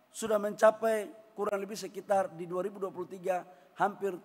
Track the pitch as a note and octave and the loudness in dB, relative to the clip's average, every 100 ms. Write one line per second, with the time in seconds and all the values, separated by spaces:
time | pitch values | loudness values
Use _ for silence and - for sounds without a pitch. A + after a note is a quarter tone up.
0 | _ - A3+ G#3+ G#3 G#3 A3 A3 A3+ A3 | _ -6 0 2 0 6 6 6 2 0
1 | G3+ - - - G3+ G3 G3 A3 G3 F#3+ | -2 -10 -14 -4 -2 -2 -4 -8 -8 -6
2 | G3+ G3 F#3 D#3+ E3+ F3+ G3 G3 F#3+ F3 | 2 2 2 -4 -4 -2 -2 -4 -6 -6
3 | F3 F#3+ F3 F3+ - - - - G3 D#3+ | -10 -6 -2 -2 -4 -16 -10 0 0 0
4 | G3 F3 | -4 -4